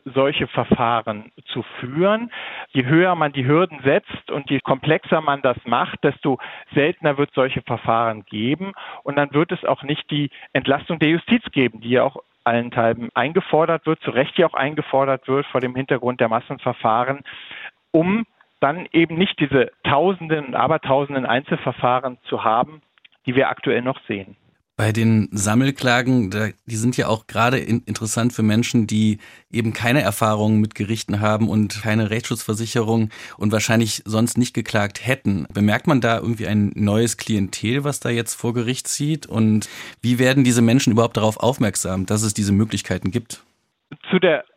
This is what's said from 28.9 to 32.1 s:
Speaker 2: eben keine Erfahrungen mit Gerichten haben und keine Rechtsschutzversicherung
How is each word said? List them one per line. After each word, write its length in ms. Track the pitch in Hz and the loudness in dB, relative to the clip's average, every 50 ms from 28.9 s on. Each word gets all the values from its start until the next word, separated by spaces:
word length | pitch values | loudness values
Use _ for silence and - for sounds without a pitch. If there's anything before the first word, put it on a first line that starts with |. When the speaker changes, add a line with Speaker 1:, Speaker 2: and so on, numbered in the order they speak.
| 110 107 110 107 104 104 - - - - _ _ | 2 2 2 2 2 0 -6 -16 -20 -20 _ _
Speaker 2:
eben 220 | - 117 110 113 104 | -4 -2 -2 -2 -2
keine 260 | - 110 117 123 147 | -2 0 0 2 2
Erfahrungen 640 | - 101 107 - 117 110 107 107 107 107 110 107 | 2 0 0 0 0 0 2 2 2 4 4 4
mit 120 | 107 107 - | 2 0 -2
Gerichten 460 | - 104 98 113 107 - - 101 104 | -4 -4 -4 -4 -4 -4 -4 -2 0
haben 300 | 104 107 107 107 113 98 | 0 0 0 2 0 2
und 320 | 87 107 107 101 - 104 | 2 2 0 0 -2 -4
keine 260 | 107 110 107 110 110 | -2 0 0 0 0
Rechtsschutzversicherung 1000 | 98 | 0